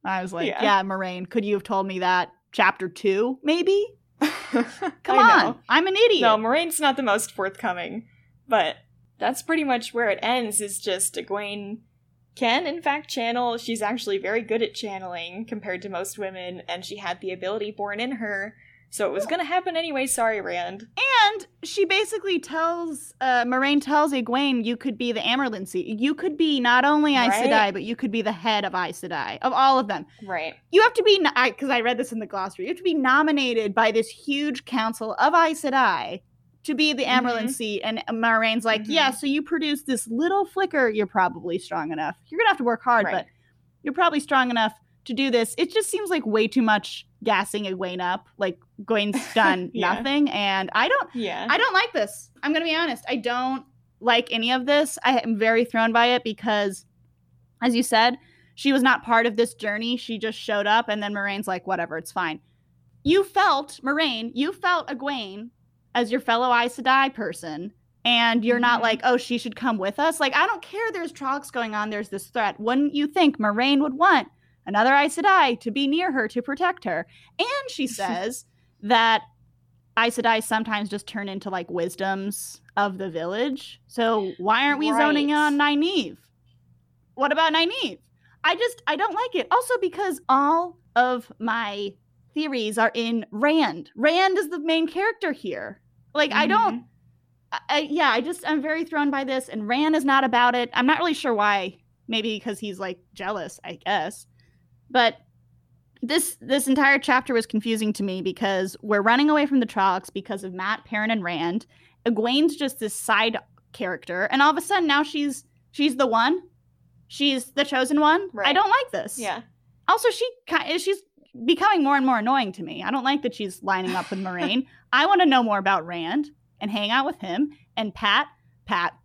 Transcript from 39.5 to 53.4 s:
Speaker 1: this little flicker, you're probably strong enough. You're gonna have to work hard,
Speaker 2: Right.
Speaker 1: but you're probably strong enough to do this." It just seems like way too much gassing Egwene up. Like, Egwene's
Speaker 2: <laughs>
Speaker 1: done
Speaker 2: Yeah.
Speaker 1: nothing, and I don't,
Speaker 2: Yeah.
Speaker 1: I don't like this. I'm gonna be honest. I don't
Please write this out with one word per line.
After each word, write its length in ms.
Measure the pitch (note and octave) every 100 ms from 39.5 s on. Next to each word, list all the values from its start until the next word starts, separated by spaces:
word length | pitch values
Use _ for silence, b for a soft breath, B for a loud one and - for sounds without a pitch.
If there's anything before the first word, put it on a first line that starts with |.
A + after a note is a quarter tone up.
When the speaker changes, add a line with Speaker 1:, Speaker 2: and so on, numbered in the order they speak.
| E4 D4+ D4
Speaker 1:
this 240 | - B3 -
little 380 | A3+ E4 G4 F#4
flicker, 420 | - F#4+ D#4 B3
you're 180 | G#3+ G3+
probably 520 | G#3 F3+ D#3+ F3 F3+
strong 320 | - E3+ D#3
enough. 240 | D#3 D3+ - _
You're 100 | D#4+
gonna 120 | A4
have 60 | F#4+
to 60 |
work 180 | A#3+ A#3
hard, 220 | B3+ A#3 G3
Speaker 2:
Right. 60 |
Speaker 1:
but 140 | F#3 - _ _ _ _ _
you're 100 | D4
probably 260 | C#4 F4 D4
strong 280 | C#4 C#4 B3
enough 220 | A#3 G#3+ - _ _ -
to 60 |
do 180 | A3+ C4+
this." 240 | A#3+ A3+ -
It 140 | E4+
just 180 | A4 -
seems 180 | G4+ G#4
like 160 | E4+
way 220 | G#3+ G#3+ A3
too 140 | C4+
much 440 | A3+ G#3 - - - _
gassing 400 | - G3+ G3+ G#3
Egwene 360 | G3+ F#3 F#3 F3+
up. 240 | F3+ G3 _ _
Like, 220 | F#3+ F3 _ -
Egwene's 340 | G3+ A3 G#3 B3
Speaker 2:
<laughs> 160 | -
Speaker 1:
done 360 | A#3 G3+ F#3 F3+
Speaker 2:
Yeah. 220 | - F3+
Speaker 1:
nothing, 340 | G3+ B3+ C#4+ D4
and 400 | G#3 G3+ F#3+ -
I 120 | - C4+
don't, 200 | C5+ -
Speaker 2:
Yeah. 320 | A#3+ G#3 E3 -
Speaker 1:
I 80 | D#4
don't 160 | A#4
like 200 | F#4+ A#4
this. 380 | - G#3 - - _
I'm 100 | C#4
gonna 120 | D#4
be 100 | E4
honest. 300 | D#4 E4+ A#3+ -
I 80 | B3
don't 480 | A#3+ B3